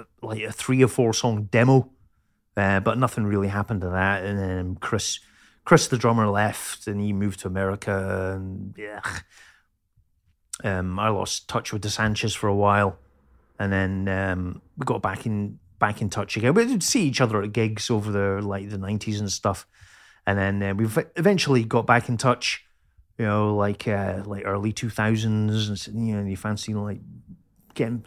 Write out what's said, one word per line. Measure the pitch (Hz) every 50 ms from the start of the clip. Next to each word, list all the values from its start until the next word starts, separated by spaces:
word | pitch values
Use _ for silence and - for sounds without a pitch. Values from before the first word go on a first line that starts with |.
| 113 _ _ - -
like, | 113 110 110 107
a | 110 -
three | - - - 131 131 127
or | 120
four | - - 123 113 110
song | - - 123 110 104 104
demo, | 98 - 113 120 131 135 131 127 - _ _ _ _ _ _ _ _ _ _ _ _ -
uh, | 101 101 98 98 95
but | 98 113 110 123
nothing | 127 117 - 120 107
really | 104 104 98 98 98
happened | 98 104 101 - 113 95
to | 92 90
that. | 90 92 95 98 101 95 92
And | 101 101 98
then | 98 92 92 92 90 90 92
Chris, | - - - - 101 - - - - - _ _ _ - - _ _ -
Chris | - 175 156 -
the | - 135
drummer | 113 - 117 117 113 107 104
left, | 101 101 107 110 - - - - - - -
and | 107 101 101
he | 104 104 101
moved | 98 104 101 95 -
to | - 95
America, | 92 95 98 95 101 104 - 107 101 98 95 95 95 95 92 95 95
and | 95 95 95 95 95 98 98 101
yeah, | - 104 104 107 104 - - 90 87 - _ _ - - - - _ _ _ _ _ _ _ _ _ _ _ _ _ _ _ _ _ _ _ - - -
um, | 107 95 92 92 90 90 98
I | 107 110
lost | 104 95 90 - - - - -
touch | - 117 - - 110
with | 107 98
DeSanchez | 107 - - 110 107 104 - - 107 -
for | - - 104
a | 101
while, | 101 101 101 101 104 101 98 95 - _ _ _ _ _ _ _ _ _ _ _ -
and | 104 98 98
then, | 95 95 92 95 95 95 98
um, | 95 95 98 95 92 92 90 90 - - - _ -
we | - -
got | - 113 107
back | - 98 95 - -
in, | 113 107 104 104 104 - - _ - - -
back | 113 104 101 - 110
in | 95
touch | - 110 98 - -
again. | 110 107 123 160
We | 226 233
would | 247 269 185 -
see | - - 254 175
each | 139 113 -
other | 131 113 110 104
at | 98 104 104
gigs | 117 113 110 110 104 - -
over | 120 107 101 107
the, | 101 101 98 98 98 98 104
like, | 101 98 98 101 101
the | 104 95
nineties | 95 98 107 101 - 110 104 104
and | 107 98
stuff, | - - - 104 101 - - _ _ - - - - - - - - _ -
and | 101 98 101
then, | 98 98 101 101 101
uh, | 98 98
we | 98 113
ev-, | 110 110 160 - - -
eventually | - 165 202 202 175 - 143 135 123 113
got | 113 - 117 104
back | - 120 120 - -
in | 123
touch, | 107 - 127 123 - - - - - - _ _ _ _ _ _ _ _ _ _
you | - 117
know, | 104 104 107 104 104 104
like, | 104 101 101 101 - -
uh, | 117 104 101 98 95 92 95 98
like, | 104 101 98 -
early | 98 98 101 101 110 104
two | - - 113
thousands, | - - 107 107 110 110 110 110 107 107 107 107 107 110 104 104
and | 101 90
said, | - - 104
you | 113 117 113 107
know, | 104 101
"You | 98 95
fancy, | 92 - 107 107 107 - - 107
like, | 104 104 101 - - - - - - - - - - _ _ _ _ _ _ -
getting, | - 113 113 120 113 107